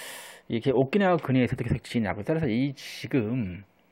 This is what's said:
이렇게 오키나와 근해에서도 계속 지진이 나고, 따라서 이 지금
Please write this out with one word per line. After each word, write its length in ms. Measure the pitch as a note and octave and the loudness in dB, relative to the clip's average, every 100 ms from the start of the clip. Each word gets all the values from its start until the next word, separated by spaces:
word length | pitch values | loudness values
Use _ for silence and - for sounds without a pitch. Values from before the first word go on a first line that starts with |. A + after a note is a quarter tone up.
| - - - - - | -14 -14 -16 -16 -6
이렇게 240 | A#2 C3+ | -2 2
오키나와 460 | A#2+ C3 G3+ F#3+ E3+ | 4 4 4 4 2
근해에서도 460 | - B2+ A#2+ - | 2 2 2 0
계속 200 | A#2 B2+ | -2 -2
지진이 200 | - A#2+ | -2 -2
나고, 200 | G2+ F#2 | -2 -2
따라서 240 | G#2 D#3+ D#3 | -2 0 0
이 260 | A2+ C#3 C3+ | 0 0 -4
지금 880 | - - - C#3 G#2+ B2+ G2 F2+ - _ _ | -12 -12 -2 0 0 -2 -4 -6 -14 _ _